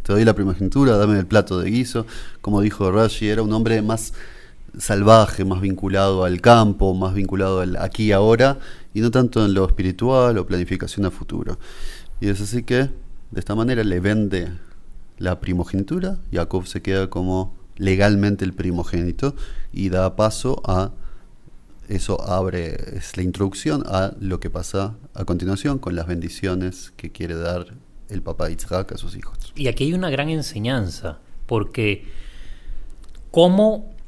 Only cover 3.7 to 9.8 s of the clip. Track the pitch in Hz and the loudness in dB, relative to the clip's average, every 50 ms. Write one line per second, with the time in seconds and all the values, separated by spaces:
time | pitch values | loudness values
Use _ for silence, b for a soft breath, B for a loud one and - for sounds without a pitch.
3.7 | 113 110 107 107 113 110 - - B B B B B B B B B B - - | 2 2 2 0 -2 -2 -4 -6 B B B B B B B B B B -18 -16
4.7 | - - - - 104 98 101 104 113 113 107 - - 104 92 95 92 92 98 98 | -12 -8 -2 0 2 4 8 10 10 10 10 6 2 -2 -2 0 0 0 0 -2
5.7 | 95 - - 95 95 98 98 98 98 92 92 90 90 87 90 120 117 117 110 104 | -2 -2 -2 0 2 4 4 4 4 2 2 0 0 4 8 8 10 10 8 4
6.7 | 95 - 101 95 92 95 95 92 95 101 98 92 95 95 95 95 95 92 90 90 | 4 2 2 2 2 0 0 -2 0 0 0 0 0 0 0 2 2 0 0 0
7.7 | 90 82 85 95 - - 110 107 101 95 104 110 113 113 131 135 139 B B B | -2 -2 -4 -4 -2 0 2 4 6 6 6 6 6 6 6 4 4 B B B
8.7 | B B B B - 107 110 120 117 131 123 117 - 117 107 101 98 98 95 90 | B B B B -4 0 0 2 4 4 4 4 4 2 4 4 4 4 4 4
9.7 | - - | 4 4